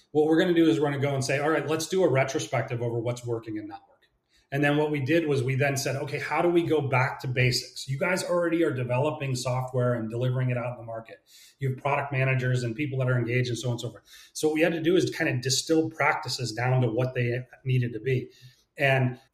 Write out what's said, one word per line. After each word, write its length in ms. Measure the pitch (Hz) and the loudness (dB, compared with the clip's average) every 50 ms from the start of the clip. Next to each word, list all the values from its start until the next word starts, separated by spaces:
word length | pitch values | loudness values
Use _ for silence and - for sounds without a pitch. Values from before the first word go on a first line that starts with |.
| _ _ | _ _
What 160 | - 147 151 | 0 2 4
we're 140 | 156 160 160 | 4 6 4
gonna 160 | 185 180 175 | 4 4 4
do 120 | 165 165 160 | 4 4 4
is 120 | 143 139 | 4 4
we're 100 | 151 143 | 2 0
gonna 120 | 143 135 | 0 0
go 120 | 131 143 139 | -2 -2 0
and 100 | 131 127 | -2 0
say, 140 | - 139 139 | 0 0 0
"All 140 | 143 156 | 2 0
right, 160 | 160 147 135 135 | 0 0 0 -2
let's 180 | 160 160 - | -2 -4 -2
do 180 | - - 190 185 | -2 0 2 2
a 60 | 156 | 4
retrospective 720 | 131 131 135 - - 156 - - - 123 113 - 127 113 | 4 2 2 0 -2 -4 -4 -2 -2 -2 -2 -2 -4 -4
over 180 | 120 117 113 120 | -4 -4 -4 -2
what's 240 | 110 123 123 123 - | -2 -4 -4 -4 -6
working 360 | 120 117 113 113 117 107 107 | -6 -6 -6 -6 -8 -8 -8
and 80 | 107 101 | -10 -10
not 140 | 104 - | -14 -16
working." 280 | - _ _ _ _ _ _ _ _ _ _ _ _ _ | -20 _ _ _ _ _ _ _ _ _ _ _ _ _
And 120 | - 139 143 | -2 0 2
then 140 | 143 147 147 | 2 2 2
what 120 | 151 151 | 0 0
we 100 | 151 143 | -2 -2
did 280 | 131 123 156 170 165 151 | 0 2 2 2 2 2
was 160 | 143 127 117 | 0 0 0
we 100 | 127 135 | 0 0
then 240 | 127 143 139 139 131 | 2 2 0 0 0
said, 200 | - 147 127 - | -2 -4 -4 -4
"Okay, 200 | - - 143 139 | -6 -6 -6 -8
how 240 | - - 151 156 | -6 -4 -2 0
do 80 | 170 175 | 2 2
we 140 | 175 175 170 | 4 2 2
go 180 | 139 156 151 | 2 2 0
back 380 | 143 123 131 127 131 135 - - | 2 2 2 2 2 0 -2 -4
to 80 | - 135 | -6 -2
basics? 600 | 123 131 127 127 117 - - - - - - - | 0 2 2 2 2 0 -4 -8 -12 -12 -8 -6
You 120 | 135 139 | -4 -2
guys 240 | 185 175 185 185 - | 0 0 0 0 0
already 400 | 170 175 175 175 170 160 165 165 | 0 0 0 2 2 2 2 2
are 100 | 151 135 | 2 0
developing 640 | 127 123 117 123 127 143 151 151 - 143 135 131 | -2 -2 -2 0 0 0 0 -2 -2 -4 -4 -4
software 580 | 120 - 131 123 127 127 - - 127 123 123 123 | -2 -2 -2 -2 -2 -4 -2 -2 0 0 2 0
and 160 | 120 113 110 | 0 -2 -4
delivering 400 | 117 117 127 127 127 131 127 127 | -4 -2 -2 0 0 0 0 0
it 80 | 123 120 | 0 -2
out 140 | 117 123 | -4 -4
in 60 | 120 117 | -8 -10
the 100 | 117 113 | -10 -12
market. 300 | 113 113 110 - - - _ _ - - - - _ _ | -12 -12 -12 -14 -18 -20 _ _ -20 -20 -20 -20 _ _
You 100 | 139 131 | -6 -4
have 80 | - - | -4 -4
product 340 | - 139 143 147 139 - | -2 -2 0 0 -2 -2
managers 520 | 135 131 131 131 131 127 127 127 127 123 123 | -2 0 0 2 0 0 0 0 0 0 -2
and 120 | 120 110 | -2 -4
people 220 | - 151 139 131 131 | -4 -4 -4 -2 -2
that 100 | 131 123 | 0 0
are 120 | 127 123 | 0 0
engaged 300 | 117 110 120 127 123 123 | 0 0 0 0 0 0
and 80 | 120 113 | -2 -4
so 80 | - 123 | -4 -4
on 60 | 120 | -4
and 80 | 113 | -4
so 100 | - 113 | -6 -10
forth." 120 | - - - _ - - - - - | -12 -14 -18 _ -20 -20 -20 -16 -6
So 140 | - - 156 | -2 0 0
what 80 | 156 | 2
we 60 | 156 | 4
had 120 | 160 180 170 | 2 2 2
to 80 | 165 | 2
do 140 | 143 160 185 | 2 2 4
is 160 | 175 139 127 | 4 2 2
kind 180 | - - 165 147 | 0 -2 0 0
of 120 | 131 123 | 0 -2
distill 500 | - 135 127 - - - 165 160 160 160 | -2 0 -2 -2 0 2 2 2 2 2
practices 640 | - - 143 147 147 135 - 127 123 - 127 110 107 | 0 0 2 2 2 0 -2 -6 -6 -6 -6 -6 -4
down 280 | 117 120 127 131 131 | -2 0 2 2 2
to 60 | 123 113 | 2 2
what 260 | 107 117 127 127 - | 0 0 -2 -2 -2
they 320 | 127 120 120 120 127 127 - - - - | -2 -2 -2 -2 -4 -6 -10 -16 -10 -4
needed 300 | 131 127 127 123 117 120 | 0 0 2 0 0 -4
to 60 | 110 | -4
be. 320 | 107 135 131 117 - - - _ - - - _ _ _ _ | -2 -2 -2 -2 -2 -6 -12 _ -20 -20 -20 _ _ _ _
And 440 | - 147 139 135 131 127 123 123 - _ _ | 0 2 4 4 4 2 0 0 -4 _ _